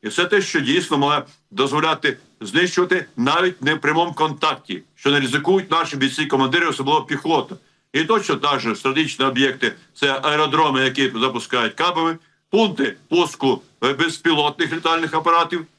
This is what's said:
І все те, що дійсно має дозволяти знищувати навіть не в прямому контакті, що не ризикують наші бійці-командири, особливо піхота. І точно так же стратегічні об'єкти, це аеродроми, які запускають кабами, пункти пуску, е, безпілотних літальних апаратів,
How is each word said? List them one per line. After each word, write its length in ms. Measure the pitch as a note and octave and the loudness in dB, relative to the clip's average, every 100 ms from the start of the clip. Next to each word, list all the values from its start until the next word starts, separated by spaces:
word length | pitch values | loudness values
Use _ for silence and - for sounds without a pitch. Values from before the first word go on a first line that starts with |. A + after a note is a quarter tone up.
І 60 | - | -6
все 160 | - | -2
те, 180 | F3+ G3+ | 2 2
що 180 | F#3+ E3 | 2 -2
дійсно 380 | B2+ E3 E3+ D3 | 0 0 0 0
має 240 | C#3+ D3 - - _ | 2 0 -2 -20 _
дозволяти 640 | - C3+ C#3+ D#3+ D#3 D3+ A2+ _ _ | -2 -2 0 0 0 -2 -4 _ _
знищувати 640 | G#2+ B2 F3 E3+ F3+ F#3 - - | -4 0 0 2 2 0 -2 -2
навіть 460 | B2 D#3+ F#3 F3+ | 0 2 0 0
не 120 | C3+ | -2
в 60 | D3+ | 0
прямому 320 | C#3+ D3+ E3+ | 0 0 0
контакті, 720 | D3+ D#3 D3 D#3+ C#3 - F#2 - | 0 -2 0 -2 -4 -8 -12 -12
що 160 | _ C#3 | _ 0
не 100 | C#3+ | 2
ризикують 500 | C3+ C#3 D3+ F#3+ F#3 | 2 -2 2 0 2
наші 260 | D#3+ D3+ C#3+ | -2 -2 -2
бійці-командири, 720 | C3+ C3 D3+ C#3 C3+ D#3+ E3+ | -2 -2 -2 0 2 2 0
особливо 360 | C#3 C#3 D#3 | -2 2 0
піхота. 540 | - C#3 D#3 D#3+ C3 - _ _ _ | 0 -6 0 0 0 -10 _ _ _
І 120 | C#3 | -4
точно 320 | D#3 A3 - C#3+ | 0 0 0 -2
так 240 | D3 C#3 | 0 0
же 160 | A#2 G#2 | -2 -2
стратегічні 480 | C3+ C3+ D3+ - | -2 0 -2 0
об'єкти, 480 | C3+ B2 C3+ B2+ A#2+ - _ | -2 2 0 0 -4 -4 _
це 260 | - C#3+ C3+ | -4 -2 0
аеродроми, 580 | C3+ D3+ D3+ D#3 D#3 C3+ | 0 0 0 2 2 2
які 320 | C3 C3 C3 A2+ | 0 0 -2 0
запускають 540 | B2+ A#2 A2+ B2+ A2+ | -2 -2 -4 -2 -2
кабами, 440 | - F3 E3+ E3 E3 _ _ _ | -2 -2 0 -2 -4 _ _ _
пункти 460 | G3+ A3 D#3 C3+ - _ | 0 2 0 -4 -4 _
пуску, 540 | E3+ E3+ - C3+ A#2+ - _ | 0 0 0 0 -2 -4 _
е, 80 | B2 | -2
безпілотних 800 | C#3 E3 D#3+ E3+ D3+ D3 D3 D#3+ | 0 -2 -2 0 2 0 0 -4
літальних 420 | E3 E3 E3 D#3+ | -2 0 0 0
апаратів, 520 | D#3+ D#3 E3+ D#3+ E3+ D#3+ | -2 2 2 2 -4 -8